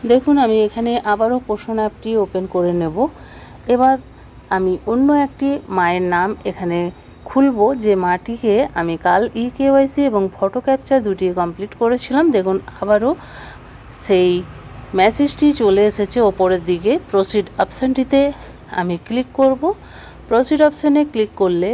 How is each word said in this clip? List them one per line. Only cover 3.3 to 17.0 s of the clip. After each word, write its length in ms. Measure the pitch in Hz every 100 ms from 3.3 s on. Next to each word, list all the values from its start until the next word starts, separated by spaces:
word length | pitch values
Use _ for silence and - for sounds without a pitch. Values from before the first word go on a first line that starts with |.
| - - - -
এবার 280 | 247 262 262 - - - - -
আমি 240 | 190 185 185 -
অন্য 220 | 233 277
একটি 360 | 294 277 - 277 285 -
মায়ের 360 | 190 175 180 180 175
নাম 140 | 190 208 202
এখানে 340 | 180 175 170 175 - - - -
খুলব, 320 | 269 277 233 214 269
যে 100 | 214 196
মাটিকে 600 | 180 180 - 233 226 208 294 -
আমি 160 | 170 165
কাল 240 | 180 180 233 -
ই 100 | 247 -
কে 100 | 277
ওয়াই 140 | 269 269
সি 140 | 277 285
এবং 120 | 214 190 -
ফটো 240 | 196 247 262
ক্যাপচার 340 | 269 - 269
দুটি 220 | 208 185 185 175
কমপ্লিট 320 | 175 175 202 -
করেছিলাম। 440 | 233 240 - 269 330 226
দেখুন, 220 | 185 190 - -
আবারও 300 | 196 208 240 349 - - - - - - - - -
সেই 240 | 190 180 180 175 - - - -
মেসেজটি 540 | - 202 226 285 - 294
চলে 280 | 285 214 196 208
এসেছে 260 | 208 202 247
ওপরের 400 | 214 190 185 185 170
দিকে। 280 | 175 190 302